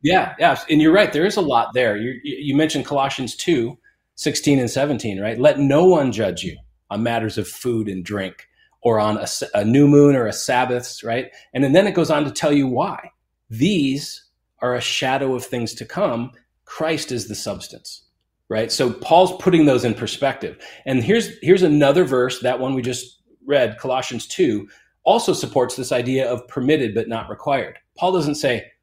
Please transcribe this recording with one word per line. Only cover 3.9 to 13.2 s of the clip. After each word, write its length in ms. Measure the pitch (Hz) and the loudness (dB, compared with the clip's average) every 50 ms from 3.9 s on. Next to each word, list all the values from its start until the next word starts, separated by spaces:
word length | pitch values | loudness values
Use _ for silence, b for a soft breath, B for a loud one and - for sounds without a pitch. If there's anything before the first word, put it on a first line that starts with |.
| _ _ _ _ _ | _ _ _ _ _
sixteen 440 | - - 156 151 - - 151 143 135 | -6 -6 -4 -4 -2 2 2 2 2
and 120 | 127 113 | 2 0
seventeen, 500 | - 135 135 147 147 127 - 113 98 95 | -2 -2 -2 -2 -2 -4 -4 -6 -6 -6
right? 180 | 98 107 117 113 | -6 -6 -4 2
"Let 200 | 127 151 139 135 | 2 2 4 4
no 260 | 143 139 139 147 175 | 2 2 4 6 6
one 260 | 185 180 160 139 131 110 | 6 6 6 4 0 -2
judge 300 | 104 110 98 87 85 - | -2 -2 -2 -4 -4 -8
you 140 | 90 78 - - _ _ _ _ _ | -10 -10 -12 -20 _ _ _ _ _
on 120 | 101 104 113 | -6 -4 -2
matters 360 | 120 117 117 110 107 - - | -2 -2 -2 -4 -4 -6 -6
of 100 | 104 - | -8 -8
food 400 | - - - 127 120 113 110 101 | -10 -8 -6 -4 -2 -2 -4 -4
and 160 | 95 92 87 | -6 -8 -8
drink, 420 | - 104 101 95 92 - _ - _ _ _ _ _ _ _ - | -6 -6 -6 -6 -6 -10 _ -20 _ _ _ _ _ _ _ 0
or 180 | 123 113 107 | 0 2 2
on 160 | 107 107 107 | 2 0 -2
a 60 | 107 101 | -2 -4
s-, 200 | - - - - - - | -6 -6 -8 -8 -4 -2
a 100 | 104 104 | 0 0
new 240 | 110 117 139 147 143 | 4 4 6 6 8
moon 260 | 147 143 143 143 139 | 8 8 8 8 6
or 120 | 131 120 | 4 0
a 60 | 107 101 | -2 -4
Sabbaths," 680 | - - - 131 123 127 123 123 123 120 - - - - | -6 -4 -2 0 0 0 0 -2 -6 -6 -8 -16 -12 -8
right? 280 | 117 117 123 127 - b b b b b | -6 -6 -6 -6 -8 b b b b b
And 120 | 127 139 | -2 0
then, 80 | 135 139 | 4 4
then 140 | 175 196 | 4 4
it 80 | 208 175 | 4 2
goes 160 | 170 165 139 | 0 0 2
on 140 | 156 147 147 | 0 0 0
to 60 | 139 | -2
tell 220 | 123 - - 156 147 | -4 -2 0 2 2
you 140 | 147 139 | 2 2
why. 440 | 131 123 120 160 196 170 - - - _ _ | 2 0 -2 -2 -4 -4 -10 -14 -20 _ _